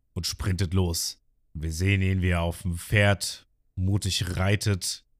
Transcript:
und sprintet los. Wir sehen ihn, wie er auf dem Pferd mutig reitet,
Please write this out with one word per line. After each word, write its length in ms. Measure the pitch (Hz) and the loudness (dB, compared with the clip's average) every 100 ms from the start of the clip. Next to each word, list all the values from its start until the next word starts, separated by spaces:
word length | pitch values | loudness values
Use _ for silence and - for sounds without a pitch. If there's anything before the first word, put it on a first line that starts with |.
| _ | _
und 120 | - 85 | -8 -6
sprintet 480 | - 101 90 92 | -4 -2 -2 0
los. 440 | 92 90 82 - - _ _ _ | 2 2 0 -6 -8 _ _ _
Wir 180 | 78 78 | -8 -6
sehen 300 | 80 95 98 | 0 2 2
ihn, 200 | 95 95 | 2 2
wie 60 | 90 | 2
er 120 | 87 | 2
auf 200 | 85 82 | 0 -4
dem 140 | 90 85 | -6 -6
Pferd 720 | - 107 101 98 - - - _ _ - | 0 4 4 4 -2 -10 -18 _ _ -4
mutig 600 | 95 101 98 - 87 90 | 0 0 0 -2 -2 0
reitet, 680 | 92 104 107 95 - - _ | 2 2 2 0 -2 -8 _